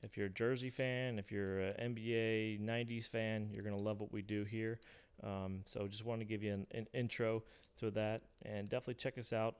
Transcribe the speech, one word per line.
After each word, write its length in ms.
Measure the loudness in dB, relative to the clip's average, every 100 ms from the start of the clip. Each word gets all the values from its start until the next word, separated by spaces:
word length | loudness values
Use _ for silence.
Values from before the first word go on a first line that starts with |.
if 140 | -10 -2
you're 100 | -2
a 40 |
Jersey 400 | 2 2 2 -2
fan, 500 | 0 0 2 0 -2
if 100 | -2
you're 300 | 0 2 2
a 100 | 2
N 200 | 0 -2
B 220 | 0 2 4
A 420 | 4 4 2 2
nineties 480 | 0 0 0 -2 -2
fan, 420 | 0 2 2 0
you're 100 | -2
gonna 180 | -2 0
love 200 | 0 0
what 100 | -2
we 120 | -4
do 200 | 0 0
here. 380 | 0 0 -2 -2 -8 -20 -20 -8
Um, 400 | -4 -2 -2 -2 -4
so 200 | -2 -2
just 180 | -2
wanted 200 | -2 -2
to 40 | 0
give 140 | 0
you 100 | 2
an, 140 | 0 -2
an 160 | -4 -2
intro 520 | 0 0 2 2 2 -2 -14 -20 -2
to 160 | 0
that, 300 | 2 2 0 -6 -12
and 260 | -6 -4 0
definitely 260 | -2 -2
check 240 | -2 -4 -4
us 140 | 0
out 220 | 2 2 0